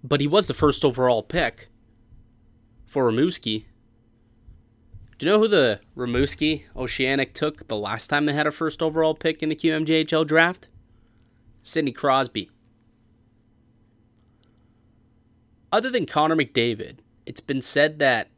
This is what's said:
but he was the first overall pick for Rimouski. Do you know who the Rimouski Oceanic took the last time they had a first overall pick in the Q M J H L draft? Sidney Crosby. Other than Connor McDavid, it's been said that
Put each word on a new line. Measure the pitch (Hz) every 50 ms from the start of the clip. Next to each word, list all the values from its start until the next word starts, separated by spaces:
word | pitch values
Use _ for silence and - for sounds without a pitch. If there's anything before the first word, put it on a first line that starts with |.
but | - 127 147 139
he | 139
was | 147 156 208 208
the | - 135
first | - - 147 135 - -
overall | 143 120 127 127 127 123 110
pick | 107 _ - 175 156 117 - - - - _ _ _ _ _ _ _ _ - - - _ _ _ _ _ _ _ _ _ _ _ -
for | - - 143 131 120
Rimouski. | 110 117 143 180 175 - - 110 107 107 - - _ _ _ _ _ _ _ _ _ _ _ _ _ _ _ - - - _ _ _ _ _ _ - - - - - _
Do | -
you | 156
know | 202 214
who | 214 220
the | 202 175 135 120 104 - _ _ _
Rimouski | - 123 120 117 123 139 139 - - 151 156 156 151 - - -
Oceanic | - 127 120 - - 135 131 139 139 135 - -
took | - 151 151 156 - - -
the | 113
last | 104 104 98 107 113 -
time | - 147 147 151
they | 147
had | 143 147 151
a | 151
first | 147 - 165 160 151 -
overall | 165 160 156 160 160 160 156
pick | - - 160 156 -
in | - 156
the | 156
Q | 156 - 160 156
M | 156 160
J | 156 160
H | 160 160 156
L | 165 156 160
draft? | 147 151 160 165 175 180 - - _ _ - _ _ _ _ _ _ _ _ _ _ _ _ _ - _ _
Sidney | _ - - - 147 135
Crosby. | 113 - - 143 131 135 131 120 _ 110 92 - _ _ _ _ _ _ _ _ _ _ _ _ _ _ _ _ _ _ _ _ _ _ _ _ _ _ _ _ _ _ _ _ _ _ _ _ _ _ _ _ _ _ _ _ _ _ _ _ _ _ _ _ _ _ _ _ _ _ _ _ _ _ _ _
Other | - 214 220 262
than | 247 240 165
Connor | - - 151 151 160 160
McDavid, | 156 143 110 _ 123 117 120 113 104 - - - - _ _ _ _ _
it's | - 123 -
been | - - 139 135
said | 123 - - 139 147 156 156 151
that | 147 135 123 110 101 _ _